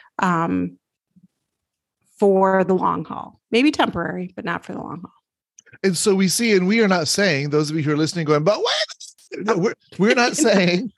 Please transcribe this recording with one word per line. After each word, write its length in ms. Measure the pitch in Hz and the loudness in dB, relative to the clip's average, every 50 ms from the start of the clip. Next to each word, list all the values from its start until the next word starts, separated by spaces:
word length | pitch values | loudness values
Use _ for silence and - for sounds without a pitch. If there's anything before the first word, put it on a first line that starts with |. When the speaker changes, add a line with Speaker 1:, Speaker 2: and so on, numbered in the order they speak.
| - _ _ | -20 _ _
Speaker 1:
um, 640 | - 196 185 175 165 170 185 - 90 - 170 - _ _ _ _ _ _ _ _ _ _ _ _ _ _ _ _ _ _ _ _ _ _ _ _ _ _ _ _ | -4 -2 -2 0 -2 -2 -2 -2 -4 -4 -6 -10 _ _ _ _ _ _ _ _ _ _ _ _ _ _ _ _ _ _ _ _ _ _ _ _ _ _ _ _
for 460 | _ 214 202 190 190 190 190 190 190 185 | _ 2 4 4 4 4 4 4 2 2
the 100 | 185 185 | 2 0
long 320 | 180 - 175 170 - 160 | 0 0 -2 -2 -4 -6
haul. 340 | - - - - - - _ _ _ | -10 -12 -14 -14 -16 -20 _ _ _
Maybe 180 | 220 233 269 302 | 0 2 2 2
temporary, 640 | 294 - 370 220 - 175 165 160 180 180 180 180 - | 2 2 -2 -2 -2 -4 -6 -6 -6 -8 -10 -10 -12
but 80 | 202 - | -12 -8
not 220 | 170 170 170 - | -8 -8 -8 -10
for 80 | - - | -12 -14
the 60 | 165 | -12
long 220 | - - 143 175 | -12 -12 -14 -14
haul. 120 | 175 - _ _ _ _ _ _ _ _ _ _ _ _ - _ - | -16 -20 _ _ _ _ _ _ _ _ _ _ _ _ -12 _ -2
Speaker 2:
And 120 | 190 175 | -2 0
so 200 | - - 214 190 | 0 0 2 2
we 120 | 190 196 | 2 2
see, 280 | 180 - - 240 226 208 | 2 0 0 0 2 2
and 120 | 185 180 | 2 2
we 140 | 185 220 233 | 2 2 2
are 60 | 220 | 2
not 200 | 190 185 175 156 | 2 2 0 0
saying, 440 | - - - 208 190 151 135 143 147 | -2 -2 0 0 0 0 0 -2 0
those 180 | 147 151 156 147 | 0 0 0 0
of 80 | 156 | -4
you 60 | 165 139 | -4 -2
who 100 | 151 151 | -2 0
are 40 | |
listening 280 | 147 160 156 - 175 160 | 0 0 -2 -2 -4 0
going, 180 | 147 151 147 151 | 0 0 2 2
"But 160 | 190 214 320 | 2 0 0
what?" 280 | 427 466 571 622 622 - - - - - - _ _ _ - | -2 -2 -2 -4 -4 -8 -10 -18 -20 -20 -20 _ _ _ -14
No, 200 | - 190 214 220 | -8 -4 -2 0
we're, 180 | 180 175 233 - - _ _ - - | 0 0 -2 -2 -6 _ _ -4 0
we're 160 | 190 226 254 | 0 2 2
not 200 | 247 240 247 - | 2 0 0 0
Speaker 1:
<laughs> 100 | 285 311 | 2 2
Speaker 2:
saying 440 | 226 - 190 180 175 175 180 269 208 - | 4 4 4 4 2 0 0 -2 -6 -10